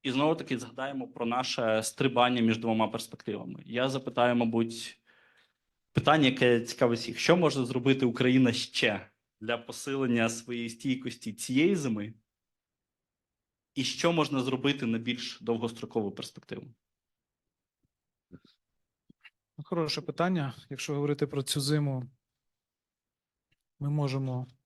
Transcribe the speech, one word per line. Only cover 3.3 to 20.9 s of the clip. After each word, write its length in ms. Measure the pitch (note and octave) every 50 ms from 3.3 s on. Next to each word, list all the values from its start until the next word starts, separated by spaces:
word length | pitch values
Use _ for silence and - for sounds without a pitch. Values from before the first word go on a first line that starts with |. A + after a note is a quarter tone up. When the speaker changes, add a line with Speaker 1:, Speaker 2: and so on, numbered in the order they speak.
| G#2 G#2 A2+ - - - -
Speaker 1:
Я 240 | - A2+ A#2+ B2+ C3+
запитаю, 460 | C3+ C3+ C3 - B2 - A#2+ B2 A#2+
мабуть, 680 | A#2+ A#2+ A2+ A2+ A#2 A#2 A2+ A2+ A#2 - - - _ _ _ _ _ _ _ _ _ _ _ _ _ _ _ _ _ _ _
питання, 340 | _ - C#3 C3+ D3+ D#3 C#3+
яке 360 | C3 B2+ - C3 B2 A#2+ A#2
цікавить 380 | A#2 A#2 - - C3 A#2+ A#2 A#2
всіх. 200 | - - A2+ -
Що 180 | - - E3 F3+
може 280 | E3+ D3+ C#3 C3+ B2+
зробити 400 | A#2 C3 C3 B2 C3+ C3 C3+ C3+
Україна 480 | A#2+ A#2+ - B2+ B2+ B2+ C3 C3 A#2+ A2+
ще 560 | - - - - - - A#2 G#2 F#2+ - - _ _ _ _ _ _
для 160 | G#2+ A2 A#2+ A#2
посилення 720 | A#2 - A#2 - - C#3+ C3+ C3+ C3+ B2 A#2+ A#2+ A2+ A2+
своєї 400 | A#2 A2+ A#2 - B2 A#2+ A#2 A#2
стійкості 640 | A2+ A#2 - C#3 B2+ B2+ - A#2+ - - - A2+ G#2
цієї 420 | - - - B2+ C3+ D#3 F#3 G3+
зими? 380 | F3 C#3+ C3+ A2+ G#2 G#2 G#2+ A2+ _ _ _ _ _ _ _ _ _ _ _ _ _ _ _ _ _ _ _ _ _ _ _ _ _ _ _ _ _ _ _ _
І 80 | - C3
що 300 | B2+ - - - E3+ E3+
можна 300 | E3 D3+ C#3 D3 C3 B2
зробити 420 | B2+ C3 B2+ - C#3+ C#3 C3+ B2+
на 120 | A2+ A2+ A2+
більш 440 | A2+ A#2+ B2 B2 - - - -
довгострокову 720 | - A#2 A#2 A2 A#2 A2+ A2+ - - G2+ - A#2 G#2+ G2
перспективу? 600 | G2 - - - _ - - - - - - - A2+ _ _ _ _ _ _ _ _ _ _ _ _ _ _ _ _ _ _ _ _ _ _ _ _ _ _ _ _ _ _ _ - - _ _ _ _ _ _ _ _ _ _ _ _ _ _ - _ _ - _ _ _ _ _ - D3
Speaker 2:
Хороше 380 | - - E3+ E3 D3+ - -
питання. 540 | - - D3 - E3+ F3 F#3 F3 C#3+ C3+ A#2 - - _
Якщо 260 | D3 C3 - -